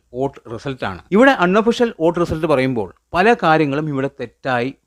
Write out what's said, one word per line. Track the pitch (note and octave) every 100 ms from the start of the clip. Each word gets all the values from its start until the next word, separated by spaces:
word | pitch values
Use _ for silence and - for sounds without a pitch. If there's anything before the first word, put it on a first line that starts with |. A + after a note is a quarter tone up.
| _ B2
വോട്ട് | C3+ - A2
റിസൾട്ട് | A2+ C#3+ C3 G#2+
ആണ്. | F2 -
ഇവിടെ | F#3+ C4+ A#3+
അൺഒഫീഷ്യൽ | F3+ G3+ A3 A3+ A#3 -
വോട്ട് | D#3+ E3+
റിസൾട്ട് | E3+ D#3+ D#3+
പറയുമ്പോൾ | C3+ C3 A#2+ F#2 - _ E3
പല | G#3 A#3
കാര്യങ്ങളും | F3 D#3+ D3 C#3 D#3
ഇവിടെ | C#3 C3+ -
തെറ്റായി | A#2 _ C#3 B2 B2+ -